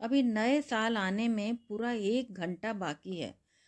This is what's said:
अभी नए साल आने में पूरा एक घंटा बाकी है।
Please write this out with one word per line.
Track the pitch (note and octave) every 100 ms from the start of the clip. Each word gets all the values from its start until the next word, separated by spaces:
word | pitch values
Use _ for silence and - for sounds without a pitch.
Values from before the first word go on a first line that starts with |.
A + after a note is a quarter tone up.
अभी | A3+ C#4
नए | B3 G#3+ A#3 D4
साल | C#4+ A3+ A3 A3+
आने | F#3+ G3+ A#3
में | A3 G#3 A#3+
पूरा | - G#3+ A#3
एक | A#3 G3+ A#3+ B3
घंटा | F#3 F3 F3 A3
बाकी | G#3 F3 D3+ F#3 F3+
है। | B2 - _ _